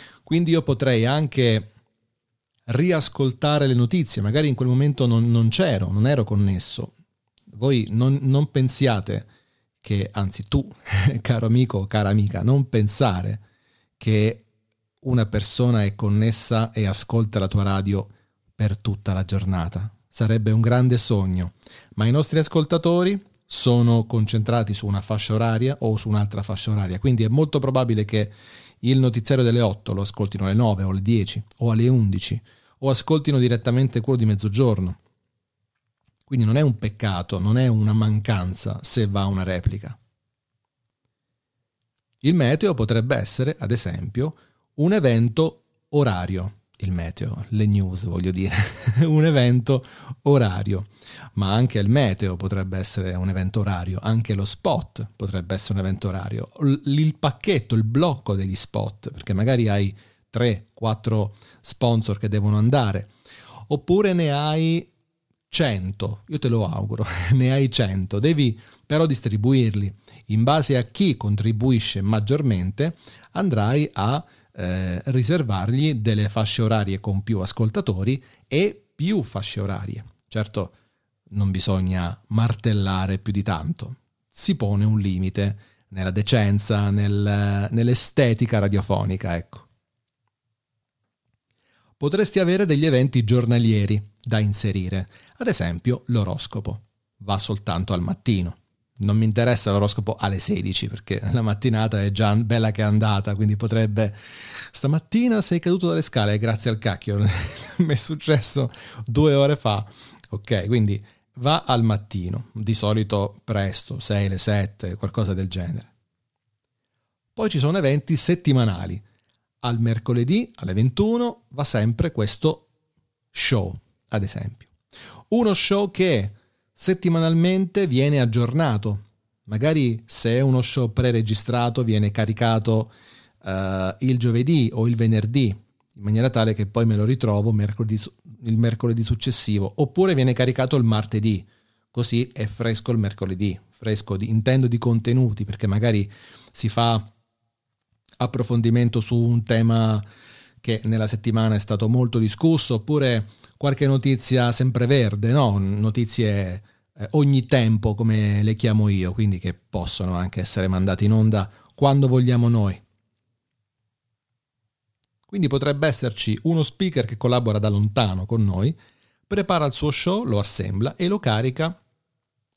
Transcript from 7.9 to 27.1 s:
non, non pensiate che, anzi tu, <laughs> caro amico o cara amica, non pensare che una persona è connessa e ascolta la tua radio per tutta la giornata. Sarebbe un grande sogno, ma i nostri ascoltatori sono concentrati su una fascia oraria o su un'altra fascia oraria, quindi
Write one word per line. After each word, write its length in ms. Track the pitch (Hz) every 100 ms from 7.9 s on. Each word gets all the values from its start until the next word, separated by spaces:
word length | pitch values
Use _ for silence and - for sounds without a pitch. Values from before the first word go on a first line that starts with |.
non, 280 | 107 131 139
non 280 | 135 139 147
pensiate 760 | 139 131 - 135 107 - 104 - _ _ _ _ _
che, 300 | - 101 98
anzi 300 | - 98 -
tu, 260 | 107 139 - - -
<laughs> 280 | 98 98 107
caro 240 | - 117 113
amico 320 | 120 127 98
o 80 | 98
cara 240 | 107 101
amica, 320 | 107 101 95
non 260 | 110 139 131
pensare 720 | 113 104 - 131 90 98 104 - _ _ _ _ -
che 480 | - 107 107 113 _ _ _ _ _ _
una 260 | 131 123 104
persona 580 | 104 98 - 123 117
è 100 | 101
connessa 800 | 101 107 104 110 110 - 113 113
e 140 | 110 101
ascolta 520 | 92 - 117 107 107
la 100 | 95
tua 140 | 101
radio 440 | 98 98 98 98 - - _ _ _
per 220 | - 104 98
tutta 360 | - 98 -
la 120 | 95
giornata. 640 | 92 98 92 92 85 87 104 _ _
Sarebbe 440 | - 110 113 107
un 100 | 110
grande 380 | 123 123 127 123
sogno, 540 | - 107 95 92 90 - - - -
ma 100 | -
i 60 | 110
nostri 280 | 135 156 156
ascoltatori 840 | 156 165 151 170 170 175 180 202 - _ -
sono 580 | - 127 120 117 117
concentrati 720 | 110 117 104 113 104 117 107
su 120 | 101 104
una 140 | 98
fascia 320 | - 107 -
oraria 440 | 110 113 113 127 -
o 160 | 113 107
su 120 | 110
un'altra 340 | 104 104 107
fascia 280 | 104 95 -
oraria, 280 | 107 95 92
quindi 260 | 139